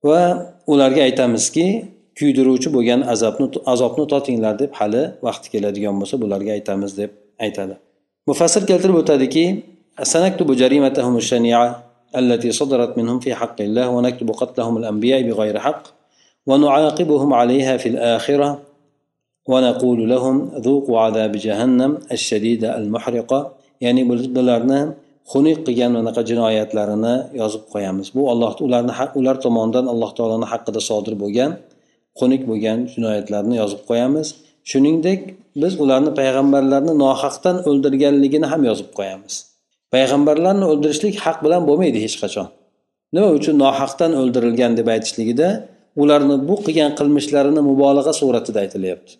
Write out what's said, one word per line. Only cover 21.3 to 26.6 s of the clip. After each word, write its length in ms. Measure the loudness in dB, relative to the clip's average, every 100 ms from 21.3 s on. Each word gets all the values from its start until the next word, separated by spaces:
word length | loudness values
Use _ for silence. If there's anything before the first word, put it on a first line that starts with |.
| -2
jahannam 560 | -4 0 2 2 2 -2 -6
ash-shadida 640 | -8 -2 -2 0 -2 -2
al-muhriqa". 680 | -4 -4 -4 -4 -6 -2 -2 -2 -14 _ _
Ya'ni 220 | 0 2
bul-, 260 | 2 0 -2
bularni 500 | 0 2 2 2 0 -2 -8 _ _ -4
xunuk 300 | 2 2 2
qilgan 300 | -2 0 0
anaqa 280 | 0 0 -2
jinoyatlarini 920 | -2 0 2 0